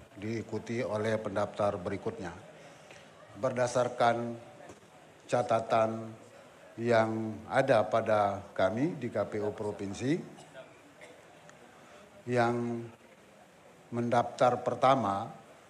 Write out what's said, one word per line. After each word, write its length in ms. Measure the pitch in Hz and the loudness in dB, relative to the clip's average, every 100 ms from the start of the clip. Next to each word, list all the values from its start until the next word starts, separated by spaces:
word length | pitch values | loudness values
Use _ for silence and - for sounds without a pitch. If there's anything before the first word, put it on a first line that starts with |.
| - - | -18 -10
diikuti 640 | 107 113 101 107 - 117 127 | -6 -6 -6 -8 -4 -4 -2
oleh 320 | 107 110 110 | -2 0 -2
pendaftar 640 | 107 98 101 - 104 101 | -2 -2 -2 0 0 0
berikutnya. 480 | 95 98 - - 87 85 - - - - - - - - - 101 | -4 -6 -6 -6 -8 -12 -16 -20 -20 -20 -20 -20 -20 -20 -20 -6
Berdasarkan 960 | 127 120 123 127 120 - 120 117 120 117 - - - - - - - - - | -4 0 0 2 0 2 2 2 -2 -8 -14 -20 -20 -20 -20 -20 -20 -20 -2
catatan 960 | 123 120 113 113 113 110 113 113 113 - - - - - - | 0 2 0 2 2 2 0 -8 -14 -18 -20 -20 -20 -18 -4
yang 560 | 117 113 110 113 110 107 - | 2 4 4 0 -4 -6 -2
ada 320 | 117 135 113 | 2 4 4
pada 560 | 104 113 110 107 101 98 - - | 4 2 4 4 4 0 -6 0
kami 400 | 95 110 160 156 | 2 2 -2 -2
di 160 | 120 | -4
K 160 | 104 101 | -2 -2
P 160 | 107 | -2
U 80 | 104 | -4
Provinsi, 640 | - 107 101 98 101 120 180 - - - - - - - - - - - - - - - - - - - - 120 | -4 -6 -6 -8 -4 -2 -2 -4 -16 -20 -20 -20 -20 -20 -20 -20 -20 -20 -20 -20 -20 -20 -20 -20 -20 -20 -14 -2
yang 480 | 123 117 120 120 117 117 - - - - - - - - - - | 2 4 2 -2 -4 -8 -14 -20 -20 -20 -20 -20 -20 -20 -20 -8
mendaftar 720 | 120 120 120 120 - 127 120 | -4 0 2 0 2 2 2
pertama, 640 | 120 101 131 131 104 98 123 - - - - | -2 2 4 4 2 -2 -4 -10 -20 -20 -20